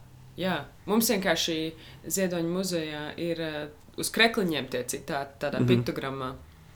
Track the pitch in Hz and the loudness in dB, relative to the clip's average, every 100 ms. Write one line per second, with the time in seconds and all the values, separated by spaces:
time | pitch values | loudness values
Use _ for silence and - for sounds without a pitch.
0 | - - - - 185 165 127 - - 220 | -18 -20 -16 -6 -2 -2 -4 -10 0 2
1 | 226 208 185 165 - 160 160 - - - | 4 2 2 2 2 -2 -4 -6 -14 -14
2 | - 160 190 175 165 180 190 175 156 151 | -4 0 0 0 0 0 0 0 -2 -4
3 | 151 - 170 165 160 151 151 - - - | -6 -4 -2 -2 -2 -4 -6 -10 -14 -6
4 | - - 226 233 185 151 123 127 123 139 | -2 4 4 4 0 0 -2 -4 -4 -6
5 | - 151 139 - 147 131 123 120 120 127 | -4 -4 -4 -6 -2 2 6 6 4 -2
6 | 135 135 131 135 - - - | -4 -4 -6 -8 -14 -20 -20